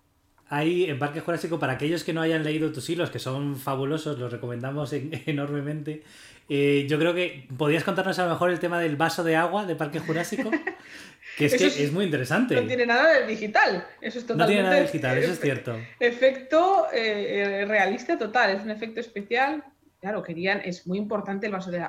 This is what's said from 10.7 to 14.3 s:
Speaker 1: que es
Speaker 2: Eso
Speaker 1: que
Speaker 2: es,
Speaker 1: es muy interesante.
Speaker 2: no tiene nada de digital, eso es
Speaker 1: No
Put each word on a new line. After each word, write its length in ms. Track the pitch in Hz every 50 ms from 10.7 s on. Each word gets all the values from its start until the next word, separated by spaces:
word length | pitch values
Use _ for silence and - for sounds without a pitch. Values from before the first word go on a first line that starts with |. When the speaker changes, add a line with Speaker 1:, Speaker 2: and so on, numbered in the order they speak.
| - - - - - - - - - _ - - -
Speaker 1:
que 100 | - 147
es 80 | 143 262
Speaker 2:
Eso 40 | 160
Speaker 1:
que 80 | 185
Speaker 2:
es, 140 | 185 - 143
Speaker 1:
es 120 | 147 143 151
muy 120 | 185 202
interesante. 500 | 175 147 131 127 123 156 202 262 - -
Speaker 2:
no 100 | 247 240 -
tiene 180 | 254 247 240
nada 320 | 240 233 247 294 330 311 269
de 80 | -
digital, 580 | 220 220 - 208 208 214 370 - 254 196 175 - - - -
eso 200 | - 220 226 247
es 80 | 233
Speaker 1:
No 180 | -